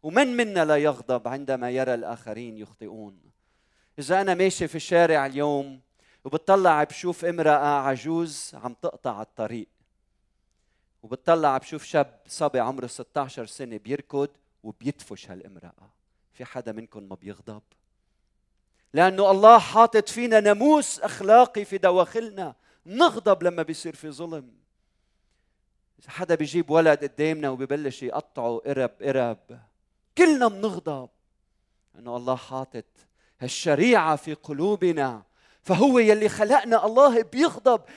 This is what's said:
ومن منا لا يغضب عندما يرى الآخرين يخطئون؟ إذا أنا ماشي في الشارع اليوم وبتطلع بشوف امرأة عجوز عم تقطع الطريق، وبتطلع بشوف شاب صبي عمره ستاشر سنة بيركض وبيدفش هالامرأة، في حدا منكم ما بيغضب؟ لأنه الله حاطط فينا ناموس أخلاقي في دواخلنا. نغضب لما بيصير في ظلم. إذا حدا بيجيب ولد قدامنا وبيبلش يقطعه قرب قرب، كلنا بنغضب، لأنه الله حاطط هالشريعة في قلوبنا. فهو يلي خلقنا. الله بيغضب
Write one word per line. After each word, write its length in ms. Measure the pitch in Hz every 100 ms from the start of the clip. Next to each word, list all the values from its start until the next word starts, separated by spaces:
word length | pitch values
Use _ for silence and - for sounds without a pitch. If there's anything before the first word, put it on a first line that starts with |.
ومن 340 | 156 190 277 240
منا 280 | 226 185 156
لا 100 | 151
يغضب 520 | 151 127 - 127 117
عندما 440 | 135 139 131 123
يرى 220 | 127 131
الآخرين 640 | 120 80 117 120 107 120 110
يخطئون؟ 640 | 104 110 107 110 104 95 98 _ _ _ _ _ _ -
إذا 220 | 139 185
أنا 120 | 196
ماشي 340 | 175 190 - 165
في 80 | 160
الشارع 500 | - 170 170 156 135
اليوم 560 | 135 147 143 139 131 _ _ _ _
وبتطلع 600 | 135 156 - 196 180 151
بشوف 420 | 151 - 175 175 170
امرأة 540 | 170 156 147 147 143
عجوز 720 | 135 131 135 165 170 143 -
عم 200 | 139 117
تقطع 480 | 120 170 - 131 104
الطريق، 460 | 107 - 110 117 104 _ _ _ _ _ _ _ _ _ _ _ _ _
وبتطلع 540 | 110 127 - 165 151 135
بشوف 260 | - 156
شاب 360 | - 160 139 _ _
صبي 320 | - 147 131
عمره 280 | 117 135 120
ستاشر 580 | - 120 - 131 131 110
سنة 320 | - 127 107
بيركض 520 | 101 143 - 143 139 _ _ _
وبيدفش 680 | 110 - 123 - - 98 -
هالامرأة، 640 | 92 92 95 85 _ 98 _ _ _ _
في 120 | _ 123
حدا 260 | 127 120
منكم 320 | 110 117 107
ما 120 | 98 95
بيغضب؟ 460 | 98 95 - 107 _ _ _ _ _ _ _ _ _ _ _ _ _
لأنه 380 | 143 185 190 196
الله 280 | 196 214 233
حاطط 500 | 175 214 233 220 208
فينا 300 | 226 240 220
ناموس 600 | 208 208 277 302 - -
أخلاقي 680 | 202 - 190 226 240 - 202
في 120 | 196
دواخلنا. 800 | 185 180 170 226 226 196 170 120 _ _ -
نغضب 580 | 220 320 226 208 185
لما 200 | 175 170
بيصير 320 | 156 160 170 147
في 160 | 156
ظلم. 420 | 135 170 160 127 101 _ _ _ _ _ _ _ _ _ _ _ _ _ _
إذا 100 | -
حدا 260 | - 180 165
بيجيب 340 | 151 165 165
ولد 340 | 160 160 147
قدامنا 460 | 143 - 151 156 143
وبيبلش 540 | 127 131 143 143 131
يقطعه 540 | 123 143 - - 120 117 -
قرب 260 | 135 123 _
قرب، 360 | 139 135 120 110 _ 120 _ _ _ _ _ -
كلنا 300 | 339 285 240
بنغضب، 600 | 196 214 180 170 139 123 _ _ _ _ _ _ _ _ 82
لأنه 220 | 120 120
الله 180 | 123 127
حاطط 500 | - 131 131 120 - _ _ _ _ _
هالشريعة 760 | 127 - 175 147 226 226 160 151
في 180 | -
قلوبنا. 880 | 151 - 143 185 208 180 160 135 113 _ _ _ _
فهو 380 | - 180 269 247
يلي 300 | 214 214 214
خلقنا. 560 | - 214 277 226 226 208
الله 360 | 226 285 233
بيغضب 600 | - 247 320 - 262 233 -